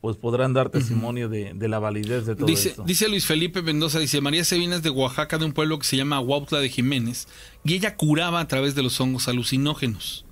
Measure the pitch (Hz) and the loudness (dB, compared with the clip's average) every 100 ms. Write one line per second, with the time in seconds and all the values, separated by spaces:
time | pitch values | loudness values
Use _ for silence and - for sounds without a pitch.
0 | 110 104 117 120 131 131 131 147 123 117 | -4 -2 0 2 4 4 2 2 2 0
1 | 113 120 117 107 101 95 110 110 107 104 | 0 -2 -2 -4 -6 -4 -2 0 -2 -2
2 | 104 123 113 110 143 165 185 - - 180 | -2 -2 -2 0 2 2 0 -2 -2 0
3 | 214 202 - 156 170 185 165 151 160 156 | 2 0 0 0 0 -2 0 0 0 0
4 | 147 147 139 156 170 180 175 175 160 131 | 0 0 2 0 2 2 0 0 0 0
5 | 131 131 151 160 156 151 156 156 - 131 | 0 0 -2 0 -2 0 0 0 0 0
6 | 139 143 123 139 143 151 135 131 127 139 | 0 0 0 -2 0 0 0 2 2 2
7 | 113 127 - - - - 147 180 208 - | -2 -6 -12 -18 -20 -8 -2 0 0 0
8 | 156 151 170 170 160 135 139 139 127 - | 2 2 2 -2 0 0 0 0 0 0
9 | 131 127 127 123 120 131 143 147 131 101 | 0 0 0 0 0 0 0 0 -2 -4
10 | - - - | -8 -10 -14